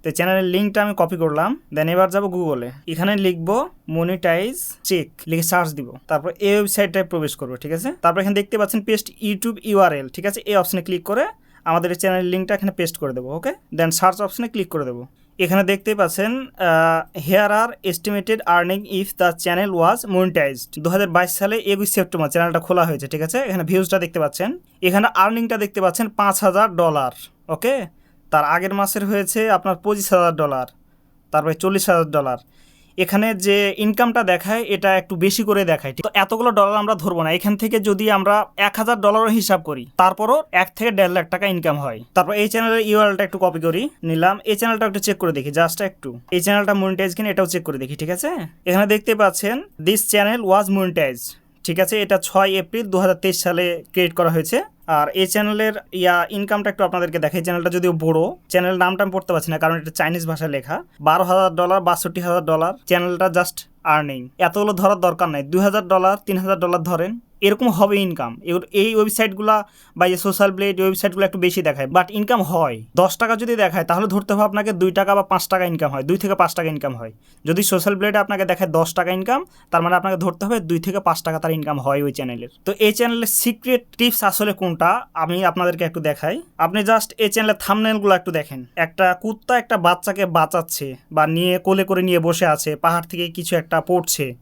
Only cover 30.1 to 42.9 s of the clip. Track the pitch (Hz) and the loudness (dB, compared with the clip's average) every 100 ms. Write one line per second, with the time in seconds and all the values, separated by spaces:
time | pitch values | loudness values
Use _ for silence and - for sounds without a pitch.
30.1 | 185 170 160 147 131 123 _ _ _ _ | 4 4 2 -2 -2 -6 _ _ _ _
31.1 | _ _ 151 151 160 190 196 202 175 160 | _ _ 0 0 0 0 0 2 2 2
32.1 | 151 135 123 _ _ _ _ _ - 180 | 0 -2 -6 _ _ _ _ _ -4 0
33.1 | 196 220 202 196 202 202 190 214 208 240 | 2 0 0 2 2 2 0 -2 2 2
34.1 | 233 196 180 180 220 208 196 196 190 185 | 2 0 0 0 -4 -2 0 2 2 0
35.1 | 175 190 196 208 202 180 156 139 127 - | 0 0 2 0 2 2 0 -2 -8 -2
36.1 | 202 190 226 240 214 202 214 208 202 180 | 2 2 2 2 4 2 2 0 -2 -2
37.1 | 175 156 170 208 202 220 226 208 202 214 | -2 0 0 0 -2 0 0 0 0 2
38.1 | 202 190 208 202 - 202 220 220 233 202 | 2 4 2 0 0 0 0 -2 2 2
39.1 | 220 220 226 196 185 160 135 120 - 185 | 4 2 0 2 0 0 -10 -6 2 2
40.1 | - 220 294 311 180 185 - 233 202 185 | 2 0 0 2 0 0 -2 -2 2 2
41.1 | 180 170 180 196 180 160 147 139 113 120 | 2 -2 -2 -2 0 -2 -2 -6 -8 -2
42.1 | - 180 208 208 226 226 226 214 | 0 0 0 0 0 0 0 2